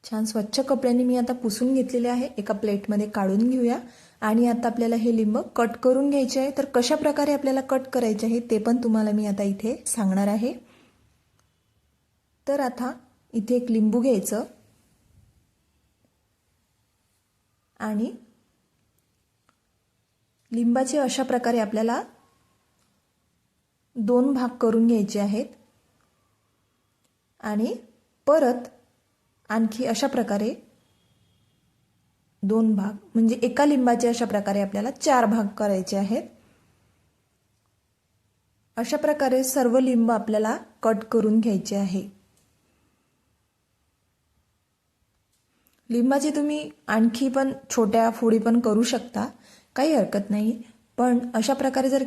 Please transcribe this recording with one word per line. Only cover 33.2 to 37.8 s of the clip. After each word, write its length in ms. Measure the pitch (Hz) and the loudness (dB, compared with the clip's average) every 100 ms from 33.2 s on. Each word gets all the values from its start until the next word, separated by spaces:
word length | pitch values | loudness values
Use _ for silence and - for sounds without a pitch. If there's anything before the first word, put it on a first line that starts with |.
| 226 247 | 2 2
एका 300 | 247 247 294 | -2 2 4
लिंबाचे 420 | 285 247 240 240 | 4 4 2 2
अशा 180 | 233 226 | 0 -2
प्रकारे 360 | 208 202 202 | -2 -2 -2
आपल्याला 300 | 196 202 220 | -2 -2 -6
चार 340 | - 320 262 226 | -2 2 4 4
भाग 220 | 226 202 | 2 -2
करायचे 500 | - 214 190 185 196 | -2 -2 -2 -2 -4
आहेत. 260 | 196 240 - - _ _ _ _ _ _ _ _ _ _ _ _ _ _ | -2 -2 -6 -20 _ _ _ _ _ _ _ _ _ _ _ _ _ _